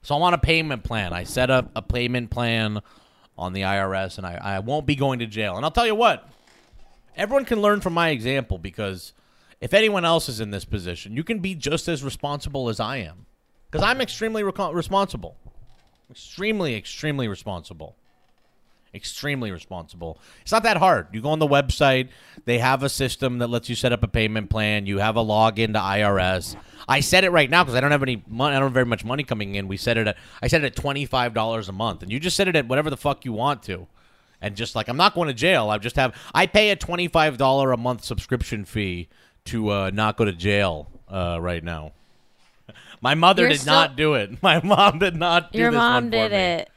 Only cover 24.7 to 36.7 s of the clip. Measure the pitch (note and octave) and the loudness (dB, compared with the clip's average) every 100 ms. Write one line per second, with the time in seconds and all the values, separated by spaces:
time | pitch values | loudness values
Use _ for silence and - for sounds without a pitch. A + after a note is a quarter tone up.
24.7 | G#2 G2 G2 G#2 A2 A2 G#2+ A2 G#2+ A2+ | 0 -2 0 0 0 2 4 4 4 0
25.7 | G#2 F#2+ G2+ G#2 G2 F#2 F#2 - - - | 0 0 2 2 4 2 0 -4 -14 -20
26.7 | - - C#3 C#3 F3+ F#3+ F3 C3+ E3 D#3 | -18 0 0 4 4 6 4 6 4 4
27.7 | A#2+ C#3 D3 C3 A#2 - A2+ C#3+ C#3 C#3 | 2 2 2 2 -4 -8 -4 0 2 2
28.7 | B2+ A#2+ A2+ A2 C3+ C#3 A2 G2+ G2+ F#2+ | 2 2 0 -2 -6 -4 -4 -4 -6 -6
29.7 | G2 - A2+ G#2+ G#2 - - A#2+ E3 C#3+ | -4 0 0 0 -4 -12 -6 0 2 0
30.7 | - C#3+ C#3 C#3 C3 A#2+ A2+ A2 A2+ G2 | -4 -4 -4 -2 -2 0 0 -2 -2 -6
31.7 | F#2+ A2+ E2+ F2+ A#2+ F3 - F#3+ E3 A#2+ | -4 -4 -4 -8 -4 -4 0 2 2 0
32.7 | C3 D3+ C3+ D3 C#3 B2+ G#2+ C3 C3+ - | -2 -2 -4 -4 -4 -6 -2 -2 -2 -6
33.7 | F2+ - _ _ _ _ _ G2+ G2+ A2+ | -10 -10 _ _ _ _ _ -10 -6 -6
34.7 | A2+ G#2+ B2 F#3+ F3 D#3+ A#2 D#3+ E3 G#2+ | -4 -4 2 2 2 -4 0 2 2 2
35.7 | G#2+ A2 C#3 C3 - - - F#3 G#3 G#3+ | -2 -2 0 0 -2 -2 2 4 4 4